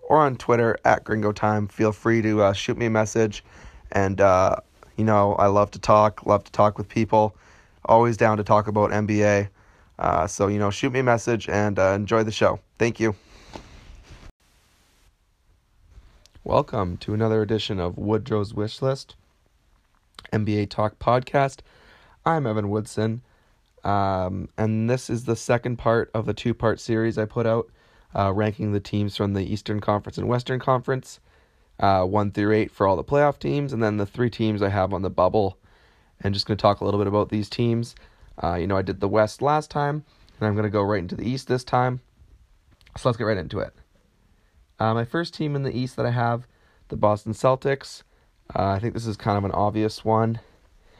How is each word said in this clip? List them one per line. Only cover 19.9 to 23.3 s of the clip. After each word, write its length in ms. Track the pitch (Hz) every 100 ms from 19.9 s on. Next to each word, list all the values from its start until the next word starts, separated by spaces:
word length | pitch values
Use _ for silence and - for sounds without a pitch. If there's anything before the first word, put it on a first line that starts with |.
| _ _ - -
N 100 | 110
B 140 | 104 104
A 80 | 98
Talk 340 | - 107 -
Podcast. 600 | - 127 - 139 139 - - _ _ - _ _ -
I'm 220 | 165 123
Evan 220 | 107 101
Woodson, 520 | 107 107 - 110 117 -